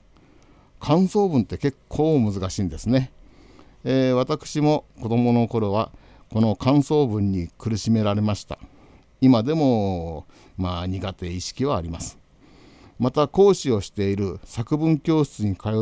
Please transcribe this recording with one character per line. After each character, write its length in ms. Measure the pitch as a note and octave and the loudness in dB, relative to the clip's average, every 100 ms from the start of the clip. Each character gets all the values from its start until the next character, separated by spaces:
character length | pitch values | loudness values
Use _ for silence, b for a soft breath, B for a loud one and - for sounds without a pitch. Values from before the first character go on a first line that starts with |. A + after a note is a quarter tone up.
| _ b b b b b b - | _ b b b b b b -10
感 280 | - E3 F#3 | 0 2 2
想 200 | G#3+ G3 | 2 2
文 140 | C#3 | 0
っ 20 | |
て 140 | F#2+ F2 | -2 -4
結 180 | C#3 - _ | -6 -6 _
構 300 | - D#3 D3+ | -2 2 2
難 280 | G#2+ G2 F#2 | 0 -2 -6
し 80 | - | -4
い 20 | |
ん 60 | F#2 | -6
で 100 | D#2 | -6
す 100 | G#2+ | 0
ね。 220 | C3 C3 - b b b b b b | 0 0 -8 b b b b b b
え 260 | C3 C3 C3 | -2 0 2
ー、 40 | |
私 460 | B2+ C3 D3+ - D3+ | 0 -2 -4 -4 0
も 240 | D3+ D3+ - - | 2 0 -4 -10
子 80 | A2 | -2
供 240 | A#2 A#2+ | 0 2
の 140 | A#2+ A2+ | 2 2
頃 240 | A#2 G#2 | -2 -2
は 200 | G#2 - b b b b | -2 -4 b b b b
こ 80 | A2+ | 0
の 160 | A2+ G2+ | 0 2
感 260 | B2+ D3 | 2 2
想 240 | C3+ D3+ C3 | 4 2 2
文 240 | G#2 G2+ | 0 0
に 200 | F#2+ E2+ - | -2 -6 -8
苦 200 | A2+ G#2+ | -6 -4
し 160 | - | 0
め 100 | A2 | 0
ら 120 | G#2 | 2
れ 60 | G2+ | 0
ま 140 | G#2 | 0
し 100 | G2+ | -2
た。 140 | - - B B B B B _ | -8 -16 B B B B B _
今 240 | C3 A#2 | 6 6
で 100 | A#2+ | 4
も、 720 | D#3+ C#3 A2+ G2 F2+ E2 D#2 - b b - | 0 2 2 0 -4 -6 -10 -14 b b -6
ま 240 | F#2 F2 | -4 -4
あ、 60 | F2+ | -4
苦 240 | F#2+ G2 | -6 -8
手 180 | - F2 | -8 -8
意 100 | F2+ | -8
識 240 | - - | -10 -4
は 120 | C3+ A2 | -2 -2
あ 40 | |
り 80 | E2 | -6
ま 120 | E2 | -10
す。 180 | - - _ _ b b b b b b | -12 -16 _ _ b b b b b b
ま 140 | B2 | 0
た、 160 | D3+ C#3+ | 2 0
講 260 | F#3+ G3 | 4 4
師 160 | F3+ C3+ | 4 0
を 100 | G#2+ | -2
し 100 | - | -2
て 200 | - G2 | -4 -2
い 60 | G2+ | -2
る 240 | G2 - | -4 -8
作 340 | - A#2 A2+ D3+ | -10 -10 -4 -2
文 220 | D#3+ D3+ | 0 0
教 240 | E3 D#3 | 2 0
室 240 | C#3+ - G#2 | 0 -2 -4
に 80 | |
通 140 | F#2+ G#2+ G#2+ | -2 -2 -2